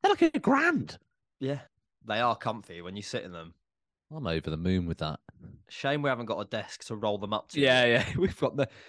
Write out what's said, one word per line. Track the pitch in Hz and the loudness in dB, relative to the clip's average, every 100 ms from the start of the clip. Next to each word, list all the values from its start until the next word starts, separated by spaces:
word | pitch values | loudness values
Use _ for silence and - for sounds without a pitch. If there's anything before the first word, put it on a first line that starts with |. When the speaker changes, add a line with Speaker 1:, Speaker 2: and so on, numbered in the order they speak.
Speaker 1:
They're | 392 | 2
like | 370 330 294 | 4 4 2
a | |
grand. | - 277 330 269 - - _ _ _ - | 2 4 4 0 -2 -10 _ _ _ -8
Speaker 2:
Yeah. | 131 143 - _ _ _ 110 | -6 -6 -10 _ _ _ -4
They | 107 | 0
are | 120 107 | 0 0
comfy | 120 110 101 85 | -4 -6 -10 -12
when | 87 101 | -10 -10
you | |
sit | 101 120 | -8 -8
in | 92 | -8
them. | 85 82 - _ _ _ _ - | -14 -16 -20 _ _ _ _ -16
Speaker 1:
I'm | 156 104 | -8 -4
over | 80 80 | -2 -2
the | 80 | -2
moon | 90 92 85 | 2 2 0
with | 82 | -4
that. | 78 71 _ - - - - | -6 -8 _ -20 -20 -20 -20
Speaker 2:
Shame | - 139 147 | -6 -2 0
we | 143 | 0
haven't | 123 113 | -2 -2
got | 95 | -6
a | 98 | -4
desk | 110 - - - | -6 -8 -12 -10
to | 107 | -4
roll | 107 104 | -2 -2
them | 101 | -2
up | 107 - | -4 -4
to. | 147 | 2
Speaker 1:
Yeah, | 135 127 120 | 4 6 6
yeah. | 120 - | 4 2
<laughs> | - | 0
We've | 190 - | 0 0
got | 135 139 | -2 0
the, | 127 - | -2 -4